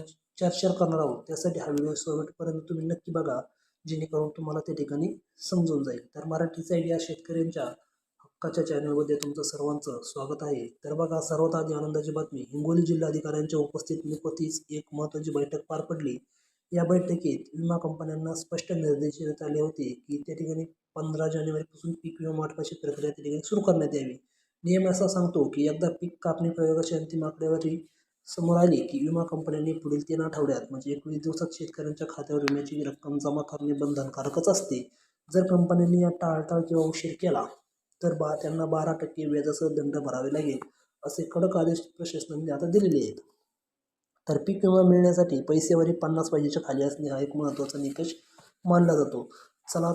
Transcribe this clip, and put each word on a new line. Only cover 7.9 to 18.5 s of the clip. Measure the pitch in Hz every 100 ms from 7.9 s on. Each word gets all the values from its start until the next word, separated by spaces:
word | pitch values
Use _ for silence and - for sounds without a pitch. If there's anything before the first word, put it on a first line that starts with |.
| _ _ _
हक्काच्या | _ - 160 170 160
चॅनलमध्ये | 147 147 147 147 147
तुमचं | 143 147
सर्वांचं | 143 147 143 143 - 120
स्वागत | - 147 139 147
आहे. | 147 131 117
तर | _ 147
बघा, | 156 165 160
सर्वात | - 156 160 160
आधी | 156
आनंदाची | 147 156 151 151
बातमी, | 156 - 135
हिंगोली | - 143 151 170
जिल्हाधिकाऱ्यांच्या | 160 160 156 151 151 151 156 156
उपस्थितीत | 147 151 - 156 147
नुकतीच | 151 160 160 160 160 -
एक | 151 -
महत्त्वाची | 147 151 151 156
बैठक | 143 143 147 -
पार | 156
पडली. | 151 160 151 180 _ _ _ _ -
या | 175
बैठकीत | 170 180 - 165 - 65 - 165
विमा | 170 170
कंपन्यांना | 165 160 156 156 160
स्पष्ट | 165 -